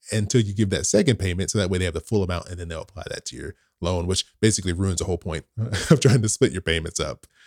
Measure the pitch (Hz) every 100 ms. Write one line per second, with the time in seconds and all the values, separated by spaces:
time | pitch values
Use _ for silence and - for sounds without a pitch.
0 | - 110 104 127 104 101 104 95 - 208
1 | 180 110 98 87 92 107 92 92 92 82
2 | - 110 90 87 - 90 87 80 - -
3 | - - - - 71 - _ _ 87 90
4 | 87 92 - _ 110 104 92 87 95 87
5 | 90 87 - 80 - - 113 92 - 151
6 | 131 120 107 - 123 90 82 82 80 -
7 | 76 - - _